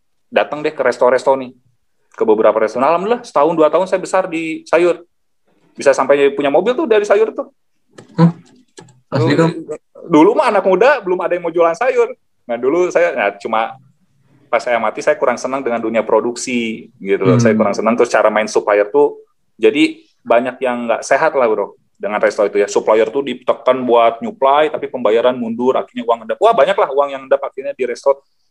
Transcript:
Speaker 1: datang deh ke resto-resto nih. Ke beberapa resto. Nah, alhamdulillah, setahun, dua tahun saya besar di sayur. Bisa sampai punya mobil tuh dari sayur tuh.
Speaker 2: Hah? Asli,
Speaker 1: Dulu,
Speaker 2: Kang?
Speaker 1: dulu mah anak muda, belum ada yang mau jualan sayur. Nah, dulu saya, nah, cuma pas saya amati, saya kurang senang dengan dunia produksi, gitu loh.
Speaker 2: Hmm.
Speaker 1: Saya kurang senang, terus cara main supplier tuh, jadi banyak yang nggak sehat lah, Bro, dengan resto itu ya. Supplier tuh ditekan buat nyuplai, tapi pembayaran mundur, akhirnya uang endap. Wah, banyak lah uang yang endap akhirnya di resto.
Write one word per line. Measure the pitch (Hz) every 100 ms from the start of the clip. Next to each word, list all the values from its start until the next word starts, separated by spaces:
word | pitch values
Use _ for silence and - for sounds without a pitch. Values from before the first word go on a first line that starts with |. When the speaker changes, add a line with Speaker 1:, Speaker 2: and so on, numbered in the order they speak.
| _ _ _
Speaker 1:
datang | 120 107 196
deh | 156
ke | 151 127
resto-resto | 120 123 127 131
nih. | 135 127 - _ _ _ _ _ -
Ke | 110
beberapa | 107 110 107
resto. | 107 -
Nah, | 135
alhamdulillah, | 170 196 240
setahun, | - - 147
dua | 170 151
tahun | 160 185
saya | 190
besar | 165 190 180
di | 165 165 160 -
sayur. | 160 175 170 - _ _ _ _ _ _ -
Bisa | 143
sampai | 135 135 143 139
punya | 139 143
mobil | 151 190
tuh | 254 311
dari | 214 208
sayur | 214 220
tuh. | - 269 _ _ _ _ - - -
Speaker 2:
Hah? | 165 - - _ _ - - _ _
Asli, | - 160 147
Speaker 1:
Dulu, |
Speaker 2:
Kang? | 165 165 - 151 _ - -
Speaker 1:
dulu | 160 170
mah | 240 240
anak | 208 185
muda, | 175 247 285 190
belum | 180
ada | 170 175
yang | 170
mau |
jualan | 170 170 165
sayur. | 254 247 233 254 _ _ -
Nah, | 117
dulu | 127 165 180
saya, | 165 170
nah, | 135 101 101
cuma | 113 110 110 - _ _ _ _ _ _ _
pas | 117 123
saya | 117
amati, | 110 - -
saya |
kurang | 151 131 120
senang | 127 135
dengan | 127 117
dunia | 113 113
produksi, | 107 110 117 117 - 123 113 113 - _
gitu | 95 98
loh. | 95 123
Speaker 2:
Hmm. | 117
Speaker 1:
Saya |
kurang | 110 104 98
senang, | 104
terus | 123 120
cara | 113 107
main | 107 107
supplier | - - 104 104
tuh, | 147 143 - - _ _
jadi | - 110 147 156 156 _ _ -
banyak | 120 127 123
yang | 127 120 120
nggak | 110 -
sehat | 135 156 143
lah, | 120
Bro, | 104 98 - _ _
dengan | 101 104
resto | 104 101 101
itu | 101
ya. | 101
Supplier | 120 113 110 110
tuh | 135
ditekan | 139 123 - 120 - 131 123
buat | 117 117 117 117
nyuplai, | - 135 143 156
tapi | - 143
pembayaran | 131 113 113 123 127
mundur, | 113 117 123 123
akhirnya | 101 123
uang | 117 117 113
endap. | 110
Wah, | 220 226
banyak | 139
lah | 196 180
uang | 139 143
yang | 135 135
endap | 139 131
akhirnya | - 135 139
di | 123
resto. | 117 139 139 _ _ _